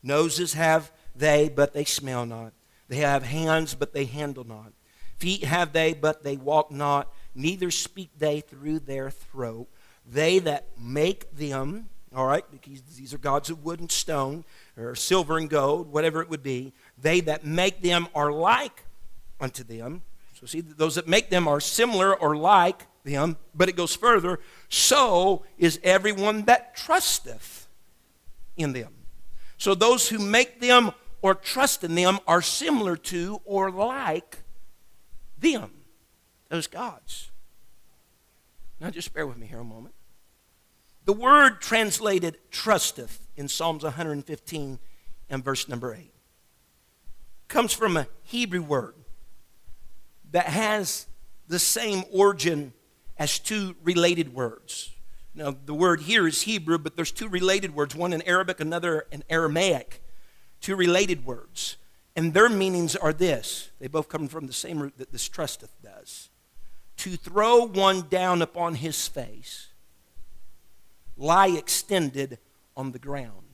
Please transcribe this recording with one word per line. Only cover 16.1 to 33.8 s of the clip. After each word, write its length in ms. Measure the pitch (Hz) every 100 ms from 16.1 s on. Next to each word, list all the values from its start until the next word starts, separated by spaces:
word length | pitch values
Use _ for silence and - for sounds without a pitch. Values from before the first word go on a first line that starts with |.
| 156
it 80 | 170
would 140 | 160
be, 300 | 139 127 131 _ _ _
"they 240 | 143 175
that 240 | 160 151
make 360 | 147 165 190 196
them 280 | 175 175 170
are 160 | 151 147
like 520 | 147 165 240 277 - - - - - - -
unto 240 | 135 127
them." 380 | 117 113 117 156 - - -
So 120 | - -
see, 140 | 160
those 340 | 165 151 160
that 140 | 143 165
make 220 | 190 -
them 180 | 180 165
are 100 | 147
similar 560 | - - 240 208 190 190
or 200 | 156 151
like 500 | 170 202 175 185 - _
them, 360 | 139 139 156 160 -
but 160 | 151 190
it 60 |
goes 220 | 180 170 -
further, 420 | 240 226 180 180 - - -
"So 760 | - - 285 254 180 185 190 - -
is 240 | 170 160
everyone 600 | 180 190 202 202 208 214
that 320 | 208 247 - -
trusteth 880 | - 349 - - - - - - - - - _ _ _ - - - -
in 160 | 151
them." 220 | 127 - - - - - - - -
So 180 | -
those 360 | 190 220 247 -
who 100 | 220
make 400 | 202 226 254 -
them 320 | 240 247 220 - - -
or 120 | 190
trust 480 | 190 - 254 277 -
in 140 | 170 165
them 240 | 180 196 -
are 120 | 170
similar 560 | 170 - 330 285 202 165
to 440 | - 180 175 214
or 280 | - 196 190
like 720 | 185